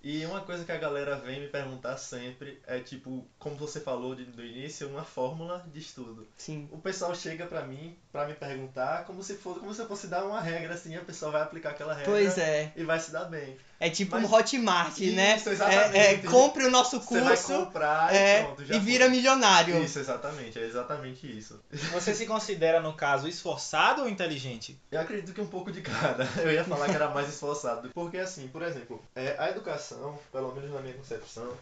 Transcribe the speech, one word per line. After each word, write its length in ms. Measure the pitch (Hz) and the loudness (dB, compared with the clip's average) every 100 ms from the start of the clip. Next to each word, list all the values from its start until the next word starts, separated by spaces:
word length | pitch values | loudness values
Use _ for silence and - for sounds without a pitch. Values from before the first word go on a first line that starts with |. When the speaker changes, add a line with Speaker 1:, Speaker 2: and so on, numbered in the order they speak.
Speaker 1:
E 240 | 143 156 | -6 -6
uma 140 | 160 190 | -6 -8
coisa 240 | - 175 | -8 -10
que 80 | 165 | -6
a 60 | 160 | -6
galera 400 | 151 143 143 135 | -4 -4 -4 -6
vem 240 | 123 135 | -6 -10
me 60 | 143 | -8
perguntar 480 | 143 135 127 120 131 | -8 -8 -10 -10 -10
sempre 600 | - 127 123 127 143 - | -10 -12 -12 -14 -16 -16
é, 140 | - 127 | -8 -8
tipo, 480 | 127 127 131 131 - _ | -8 -14 -10 -12 -12 _
como 200 | 151 143 | -12 -10
você 240 | 151 151 | -10 -8
falou 340 | 139 123 127 | -6 -6 -6
de, 80 | 127 | -10
do 180 | 123 117 | -14 -16
início, 420 | 120 123 147 151 139 | -14 -12 -12 -12 -10
uma 160 | 139 | -10
fórmula 640 | 160 - 127 160 165 180 170 | -10 -6 -6 -6 -8 -10 -12
de 60 | 147 | -16
estudo. 460 | 147 - 117 113 107 _ | -16 -14 -16 -16 -20 _
Speaker 2:
Sim. 320 | - 156 147 | -12 -10 -12
Speaker 1:
O 60 | 156 | -10
pessoal 360 | 190 185 175 | -8 -4 -4
chega 320 | 170 165 160 | -6 -8 -10
pra 180 | 175 165 | -8 -8
mim, 340 | 135 135 165 - _ | -8 -12 -16 -18 _
pra 160 | 147 | -6
me 80 | 147 | -6
perguntar, 680 | 151 143 131 131 131 131 165 | -6 -10 -10 -10 -4 -4 -4
como 180 | 175 180 | -8 -12
se 140 | 196 | -12
for, 240 | 202 180 175 | -10 -10 -10
como 140 | 196 | -10
se 80 | 214 | -10
eu 60 | 226 | -8
fosse 180 | 202 185 | -10 -6
dar 160 | 175 | -4
uma 160 | 196 208 | -4 -4
regra, 340 | 165 170 165 | -4 -6 -6
assim, 220 | 170 160 | -10 -10
a 60 | 165 | -12
pessoa 320 | 175 160 151 | -12 -8 -2
vai 80 | 151 | -2
aplicar 300 | 151 165 156 | -2 -6 -8
aquela 220 | 147 147 | -8 -6
regra 160 | 147 143 | -4 0
Speaker 2:
Pois 280 | 208 196 185 | 4 4 4
é. 340 | 160 151 151 - | 2 0 -2 -6
Speaker 1:
e 60 | |
vai 120 | 160 165 | -2 -2
se 100 | 160 | -2
dar 140 | 160 | -8
bem. 320 | 170 160 135 135 - - | -8 -10 -12 -14 -20 -4
Speaker 2:
É 80 | 170 | -2
tipo 220 | 165 190 226 | 0 -2 0
Speaker 1:
Mas 120 | 220 | 6
Speaker 2:
um 40 | |
Hotmart, 680 | 220 220 269 220 180 170 - | 6 6 2 2 2 2 0
né? 380 | 185 185 196 214 | 0 4 6 4
Speaker 1:
Isso, 120 | 220 | 2
exatamente. 480 | 190 202 196 208 196 | 2 6 6 6 8
Speaker 2:
É, 160 | 208 | 8
é, 40 | 196 | 8
compre 480 | 185 247 285 302 | 8 8 8 6
o 40 | 254 | 6
nosso 300 | 254 247 262 | 6 6 0
Speaker 1:
Você 220 | - 240 | 0 4
vai 160 | 262 - | 6 4
Speaker 2:
curso, 100 | - 185 | 4 0
Speaker 1:
comprar 480 | - 160 151 156 165 | 0 0 2 4 6
e 40 | 196 | 6
Speaker 2:
é, 260 | 196 208 | 8 6
Speaker 1:
pronto, 220 | 220 - | 4 -6
já 100 | 139 | -2
Speaker 2:
e 40 | 214 | 0
vira 260 | 202 247 | 4 6
Speaker 1:
foi. 100 | 254 | 8
Speaker 2:
milionário. 680 | 254 262 262 220 180 170 165 | 8 6 6 8 8 8 2
Speaker 1:
Isso, 160 | 160 147 | 2 -2
exatamente, 600 | 131 120 143 151 117 117 | -4 -4 -4 -8 -10 -8
é 60 | |
exatamente 600 | 113 120 123 147 131 127 139 110 | -4 -4 -4 -8 -8 -12 -12 -12
isso. 240 | 104 107 _ 143 160 | -14 -20 _ -8 -4
Speaker 3:
Você 200 | 175 190 | -2 0
se 120 | 208 | -2
considera, 560 | 214 214 214 175 165 165 | -2 -2 -2 2 4 4
no 120 | 160 | 2
caso, 320 | 151 143 139 151 | -2 2 2 0
esforçado 760 | 175 180 135 - 156 196 294 | -6 -6 -6 -2 4 4 4
ou 80 | 247 | -2
inteligente? 680 | 190 170 143 127 113 - 131 _ | -2 -4 -4 -6 -10 -14 -18 _
Speaker 1:
Eu 80 | 156 | -4
acredito 340 | - 208 175 | -4 -6 -8
que 60 | 190 | -8
um 80 | 202 | -6
pouco 240 | 185 190 | -6 -8
de 100 | 170 | -10
cada. 440 | 151 110 151 120 131 | -6 -2 0 0 -2
<laughs> 80 | - | 0
Eu 80 | 165 | 2
ia 120 | 156 | 2
falar 220 | 175 143 143 | 2 0 0
que 80 | |
era 120 | 147 147 | 2 0
mais 200 | 143 143 | 0 -4
esforçado. 600 | - 147 147 127 117 127 | -6 -4 -4 -4 -4 -6
Porque, 240 | 175 170 180 | -8 -6 -6
assim, 320 | 185 - 131 | -6 -8 -12
por 140 | 151 | -8
exemplo, 380 | 170 139 117 113 - | -8 -8 -12 -16 -12
é, 220 | 127 131 147 | -6 -4 -2
a 100 | 160 | -2
educação, 720 | - 175 147 - 117 143 147 - | -4 -6 -8 -8 -10 -10 -12 -10
pelo 240 | 131 131 | -8 -6
menos 180 | 135 143 | -8 -10
na 80 | 139 | -10
minha 140 | 131 | -10
concepção 540 | 123 - 110 - 113 120 127 | -14 -12 -12 -12 -12 -12 -12